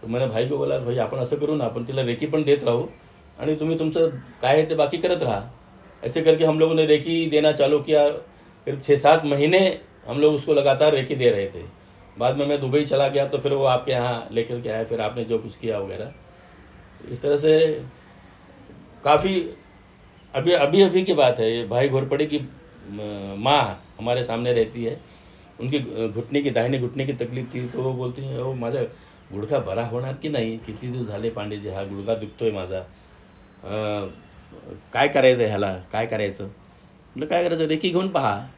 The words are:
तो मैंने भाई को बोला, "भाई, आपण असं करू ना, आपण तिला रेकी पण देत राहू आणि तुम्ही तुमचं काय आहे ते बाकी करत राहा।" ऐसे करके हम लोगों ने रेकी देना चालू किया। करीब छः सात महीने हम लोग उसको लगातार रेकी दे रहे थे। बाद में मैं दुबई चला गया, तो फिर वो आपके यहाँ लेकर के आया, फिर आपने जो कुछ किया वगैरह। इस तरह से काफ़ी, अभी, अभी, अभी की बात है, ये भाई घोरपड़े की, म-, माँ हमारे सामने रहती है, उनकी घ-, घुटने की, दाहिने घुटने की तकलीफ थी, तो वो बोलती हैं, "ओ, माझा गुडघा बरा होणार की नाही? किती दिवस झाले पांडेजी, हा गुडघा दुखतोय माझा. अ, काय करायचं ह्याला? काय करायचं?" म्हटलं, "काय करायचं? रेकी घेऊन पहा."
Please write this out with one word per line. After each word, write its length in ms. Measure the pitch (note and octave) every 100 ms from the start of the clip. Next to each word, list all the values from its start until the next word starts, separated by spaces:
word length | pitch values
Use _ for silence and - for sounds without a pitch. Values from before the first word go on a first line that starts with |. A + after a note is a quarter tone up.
तो 40 | A2+
मैंने 200 | A#2+ B2+
भाई 220 | A2 B2+
को 100 | C#3+
बोला, 200 | C#3 C3+
"भाई, 200 | A#2+ A#2
आपण 180 | G#2+ C3
असं 200 | B2 C#3+
करू 180 | D3 D3+
ना, 80 |
आपण 200 | A#2 A#2+
तिला 180 | A#2 C3+
रेकी 240 | B2 A#2+ D3+
पण 160 | D#3
देत 220 | C#3+ C#3+
राहू 240 | C3+ A#2 - - - - - -
आणि 160 | C3 D3+
तुम्ही 220 | D#3 E3
तुमचं 320 | D#3+ E3 E3
काय 420 | C#3 - - B2+
आहे 140 | D3 D#3
ते 80 |
बाकी 240 | D#3 C#3+ E3+
करत 240 | F3+ F3
राहा।" 280 | B2+ G2+ G2 - - - - -
ऐसे 180 | A#2 E3
करके 220 | D#3+ D#3
हम 140 | D#3+ D#3
लोगों 160 | D#3+
ने 120 | D#3+ D#3
रेकी 400 | D3+ C#3+ E3 D#3+
देना 260 | D3+ D3+
चालू 260 | D3+ C#3 D3
किया। 300 | C#3 D3+ D3
करीब 720 | - - - - - - C3+
छः 140 | C3 C#3+
सात 280 | C#3+ E3
महीने 560 | D3+ C#3 D3+ F#3 F#3+ - - - -
हम 140 | C3
लोग 140 | D3+
उसको 200 | D3 E3
लगातार 380 | D3 C#3 C3+ D3+
रेकी 220 | C#3 C3
दे 160 | C#3 A#2+
रहे 160 | G2+ F#2+
थे। 180 | F2 E2+ - - - - -
बाद 180 | B2 C#3
में 100 | C#3+
मैं 140 | C#3+
दुबई 240 | C3+ C#3+
चला 240 | D3 C#3 C#3
गया, 180 | C#3 C3+
तो 120 | C#3
फिर 160 | C#3
वो 100 | C#3
आपके 280 | C3+ B2+ C#3+
यहाँ 360 | B2+ B2 A#2 F#2+
लेकर 280 | A2 A2+ A#2+
के 80 | A2+
आया, 160 | A2
फिर 160 | A2 A2+
आपने 240 | G#2+ B2
जो 140 | A2+ A2+
कुछ 180 | G#2+ -
किया 220 | A2+ G#2
वगैरह। 340 | G2 F#2+ A#2 - - - - - - - - - -
इस 120 | B2+
तरह 140 | C#3+ D3
से 460 | D#3 D#3 D#3+ D3+ C3 - - - - - - - - - - -
काफ़ी, 460 | C#3+ D3+ F#3 F#3 E3 - - - - - - - -
अभी, 180 | C3+ D#3
अभी, 300 | F3 C#3+ F#3+
अभी 200 | F#3+ F3+
की 120 | F#3
बात 240 | D#3 C3 A#2
है, 180 | A2 A2+
ये 80 |
भाई 240 | G#2+ A#2+ C3+
घोरपड़े 380 | C3 - C#3+ D3+
की, 120 | D3+
म-, 960 | C3 - - - G2 G2+ G#2 G2+ G2 G2
माँ 440 | A#2+ D3 A2+ F#2 - -
हमारे 260 | A2+ B2
सामने 280 | A#2+ A#2 B2
रहती 320 | A#2+ A2 A#2+
है, 320 | A#2 D#3 - - - - - -
उनकी 180 | B2 C#3+
घ-, 340 | A#2+ - A2+
घुटने 300 | G#2 A#2+ C#3+
की, 80 | C#3+
दाहिने 280 | A#2 A#2+ C3+
घुटने 280 | B2 C3+ C3+
की 60 |
तकलीफ 420 | C3 A#2+ B2+ B2
थी, 140 | B2 B2
तो 140 | B2+
वो 100 | B2+
बोलती 300 | B2+ B2+ B2+
हैं, 160 | C3+ B2+
"ओ, 160 | B2+
माझा 280 | C3 A#2 C3+ A#2 - - - -
गुडघा 260 | G2 A2 C#3+
बरा 280 | - G2 A#2
होणार 280 | A#2+ C3
की 140 | C3 D#3
नाही? 280 | C#3+ A2+ A2+
किती 320 | A2 G#2 B2+
दिवस 180 | B2 A2+
झाले 240 | G2+ A2+
पांडेजी, 380 | G#2+ G#2 G#2 G2+
हा 160 | F#2+
गुडघा 300 | G2 G2 G2+
दुखतोय 360 | A2+ G#2+ - A2+
माझा. 280 | G#2 F2 F#2
अ, 80 | E2 - - - - - - - - G#2+ G#2+ G#2 F#2+ - - - - - - F2 -
काय 160 | A#2 C#3+
करायचं 380 | C#3+ C3 B2 A2
ह्याला? 280 | G2+ G2+
काय 320 | F#2 F#2 G#2+ A#2
करायचं?" 380 | G#2+ G2+ F#2+
म्हटलं, 840 | G2 - - - - - - - D3+
"काय 180 | F3
करायचं? 220 | F3+ E3 D#3
रेकी 240 | D#3 F#3+
घेऊन 180 | E3+ F#3+
पहा." 380 | E3 B2 G2+ C3